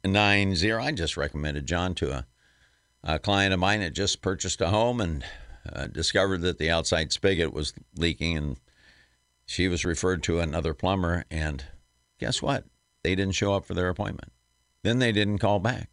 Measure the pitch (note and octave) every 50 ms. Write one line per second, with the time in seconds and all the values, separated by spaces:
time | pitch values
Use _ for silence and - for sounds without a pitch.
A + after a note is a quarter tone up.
0 | - F#2+ F#2+ G#2 G#2 G2+ G2+ G2+ G2+ G2 F#2+ D#2 F2 A2 A2 A2+ B2+ D3 D#3 G2+
1 | E2+ D2+ - E2 D2 C#2+ - D2 D2 D2+ C#2+ D2 C#2+ C2 E2+ E2+ F2+ F#2 F2 -
2 | D#2+ C#2 C2+ C2 A#1 - _ _ _ _ _ _ _ _ _ _ _ _ _ _
3 | - E2 D#2+ D2+ - G2+ G2+ G2 G2 F#2+ F#2+ F2+ F2+ G2 G#2 G#2+ G2 E2 C#2+ D#2+
4 | G2 G2+ - - - F#2+ G2 F#2+ - F#2 - - E2+ E2 G2+ G#2+ A#2 A#2+ B2 A#2+
5 | G2+ E2+ D#2 C#2 - - - - - - - - - - - - C2+ - - C2
6 | - - - G2+ F#2+ G2 F#2+ F2 E2 F2+ D#2+ - D#2 D#2+ E2+ E2 D#2+ - F2+ E2
7 | D#2+ - - - - G2 G2 E2+ E2+ D2+ - C#2+ D2+ - - - - _ - D#2
8 | E2 E2+ D#2 - D#2+ E2+ E2 D#2 D2 D2 B1+ - _ _ _ _ _ - - _
9 | _ _ _ _ _ _ _ _ _ - - - F2+ F#2 F2 E2+ - F2+ D#2+ -
10 | - F#2 F#2 E2 - - E2 E2 E2+ D#2 C#2+ E2+ D2+ E2 D2+ - - F#2 G2 F#2+
11 | F2+ E2+ F2 F2 - - E2 D#2 D#2 D2+ D2 C2 - - - - _ _ _ _
12 | _ _ _ - - - - - - C#3+ C#3+ - - - _ _ _ _ _ _
13 | - E2+ F#2+ F#2 G2 F#2+ F#2+ - G#2 G2+ G2 G2 - - F#2 F2 F2+ F2+ F2+ -
14 | G2+ G2+ F#2+ - - - _ _ _ _ _ _ _ _ _ _ - G2+ A#2 B2+
15 | B2+ A#2 G#2+ G#2 G#2 G2+ G#2 F#2+ - G2+ G#2 G2+ F2+ A#2 B2+ - A#2 -